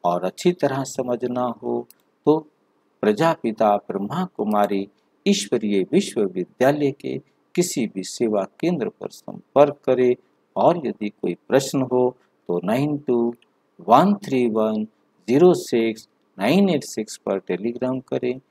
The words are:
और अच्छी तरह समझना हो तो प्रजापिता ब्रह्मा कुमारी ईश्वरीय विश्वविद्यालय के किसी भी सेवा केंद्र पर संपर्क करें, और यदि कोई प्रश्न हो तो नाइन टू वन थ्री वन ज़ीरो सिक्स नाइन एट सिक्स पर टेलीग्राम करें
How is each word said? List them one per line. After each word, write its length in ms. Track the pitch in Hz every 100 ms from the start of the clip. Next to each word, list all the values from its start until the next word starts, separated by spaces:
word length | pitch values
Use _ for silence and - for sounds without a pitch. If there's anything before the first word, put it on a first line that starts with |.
और 200 | 175 175
अच्छी 280 | 185 - 180
तरह 300 | 175 139 135
समझना 600 | 131 - 123 123 123 123 123 113
हो 240 | 120 120 120 - _ _ -
तो 120 | 156 156 _ _ _ _ _
प्रजापिता 760 | 104 104 165 160 117 107 110 104
ब्रह्मा 460 | - 98 101 151 180 -
कुमारी 500 | 104 104 101 98 98 _ _ _ 196
ईश्वरीय 560 | 202 - 120 107 101 90
विश्वविद्यालय 1000 | 170 202 - 101 92 87 _ 127 147 143
के 260 | 139 131 135 _ _ _
किसी 320 | - 180 - 110
भी 160 | 95
सेवा 380 | 92 - 117 104 95 _
केंद्र 280 | 165 175 113
पर 180 | _ -
संपर्क 680 | - - - _ 135 143 -
करें, 300 | - 127 123 123 _ _ _ -
और 300 | 127 175 123
यदि 220 | - 104
कोई 240 | _ - 85 _
प्रश्न 340 | 127 139 143
हो 340 | 127 127 123 - _ _ -
तो 120 | 87
नाइन 320 | 90 120 147 147
टू 360 | 147 120 117 120 _ _ _ _
वन 340 | 87 123 185 202
थ्री 220 | - 131 120
वन 340 | 110 110 110 107 _ _ _ -
ज़ीरो 240 | 135 180
सिक्स 540 | 175 - 120 113 110 - _ _ -
नाइन 300 | 101 175 202
एट 140 | 151
सिक्स 320 | - - 107 -
पर 220 | - 98
टेलीग्राम 600 | - 92 110 123 127 131
करें 380 | - 131 123 131 _